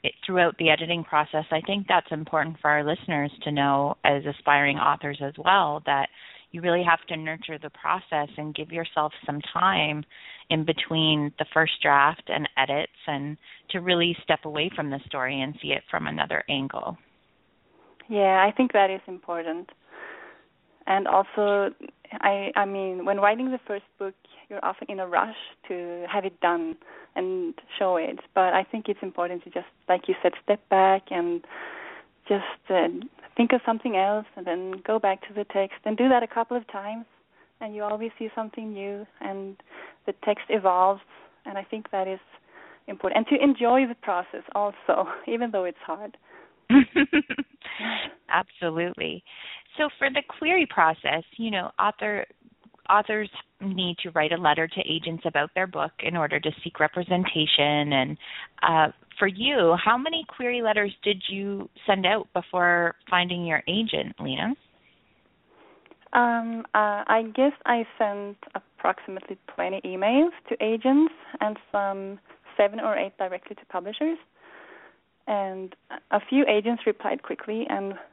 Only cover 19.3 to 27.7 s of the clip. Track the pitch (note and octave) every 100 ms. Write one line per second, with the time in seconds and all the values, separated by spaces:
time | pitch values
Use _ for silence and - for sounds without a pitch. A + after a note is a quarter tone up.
19.3 | E3+ E3 E3 F3+ _ _ - - - -
20.3 | - _ _ _ _ - G3 G3 F#3+ G3
21.3 | - G#3 G3+ G3 - - _ _ G#3+ G3+
22.3 | G3+ G3 - G3+ G3 F#3+ F#3 F3+ G3+ G3+
23.3 | A3 C4 B3+ - G3+ _ _ G3 F#3+ _
24.3 | - - G3+ - G3 - G3 F#3 F3 G3+
25.3 | G#3+ - - - F3+ F3 F3 F3 G3+ F#3+
26.3 | F3+ F3 F3 E3 D#3+ - - - - F#3
27.3 | F#3 E3+ - _